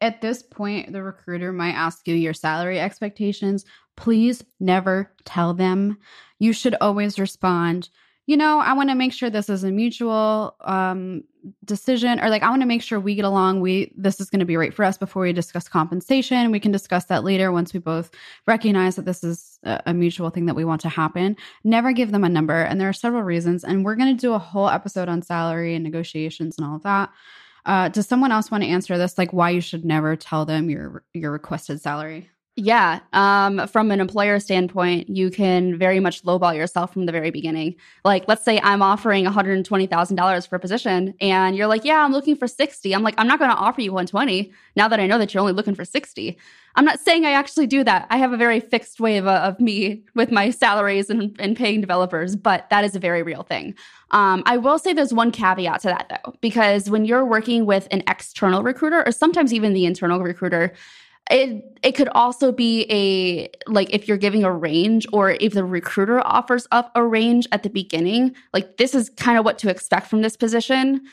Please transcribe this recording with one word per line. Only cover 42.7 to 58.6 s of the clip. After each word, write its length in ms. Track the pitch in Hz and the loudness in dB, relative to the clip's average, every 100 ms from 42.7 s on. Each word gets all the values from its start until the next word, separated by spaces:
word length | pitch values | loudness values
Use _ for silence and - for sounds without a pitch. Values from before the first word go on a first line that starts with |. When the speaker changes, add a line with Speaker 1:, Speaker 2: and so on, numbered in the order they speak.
| - 196 | -2 -4
Speaker 2:
I'm 100 | 190 | 0
like, 120 | 220 208 | 0 0
"I'm 120 | 226 | 2
not 100 | 277 | 4
gonna 160 | 269 | 2
offer 260 | 220 202 262 | 2 0 0
you 120 | 208 | -2
one 140 | 185 180 | -2 -2
twenty 460 | 202 262 185 202 - _ - | -2 0 0 -4 -10 _ 0
now 120 | 214 | 2
that 120 | 220 | 2
I 60 | 190 | 2
know 100 | 233 | 2
that 160 | 202 | 0
you're 80 | 196 | 0
only 140 | 196 | 0
looking 200 | 190 202 196 | 0 -2 -4
for 100 | 180 | -6
sixty." 500 | - - - 107 175 - - _ | -6 -8 -10 -10 -10 -18 -20 _
I'm 100 | - | 2
not 160 | 294 - | 2 2
saying 240 | - 330 | 2 2
I 80 | 311 | 4
actually 340 | 277 277 - 269 | 2 0 0 2
do 160 | 277 | 2
that. 220 | 233 185 - | 4 2 2
I 80 | 240 | 0
have 140 | 262 | 0
a 40 | 240 | 2
very 240 | 240 226 | 2 2
fixed 400 | 254 233 220 - | 0 -4 -4 -2
way 160 | 226 208 | 0 2
of, 100 | 190 | 2
uh, 140 | 190 | 2
of 140 | 185 190 | 2 2
me 460 | 240 202 196 214 - | 0 2 -2 -4 -6
with 160 | 233 220 | -2 2
my 200 | 220 202 | 2 0
salaries 580 | 240 233 208 202 196 202 | 2 2 4 2 0 0
and, 260 | 220 208 208 | -2 -2 -4
and 160 | 202 226 | -4 -2
paying 240 | 240 220 | 0 0
developers, 560 | 196 180 180 175 175 196 | 0 0 0 -2 -4 -2
but 320 | 220 185 - | 0 0 2
that 140 | 208 | 2
is 100 | 208 | 2
a 60 | 196 | 0
very 220 | 180 175 | -2 -2
real 200 | 165 156 | -2 -8
thing. 320 | - 120 73 - - - _ | -8 -8 -8 -14 -20 -20 _
Um, 320 | - 196 190 | 4 4 2
I 120 | 175 247 | 2 2
will 220 | 240 311 | 2 2
say 140 | 381 | 2
there's 220 | 320 277 | 0 2
one 180 | 226 233 | 2 0
caveat 480 | 226 196 185 175 - | 2 0 0 0 -2
to 80 | 190 | -2
that, 180 | 180 - | -4 -6
though, 240 | - - - | -10 -12 -6
because 500 | 233 226 208 202 196 | -2 2 4 4 2
when 140 | 214 214 | 0 2
you're 180 | 240 | 2
working 400 | 262 220 220 233 | 2 2 2 0
with 240 | 214 196 196 | 2 2 0
an 120 | 190 - | -2 -2
external 560 | 190 - - 196 185 | -4 -6 -2 2 2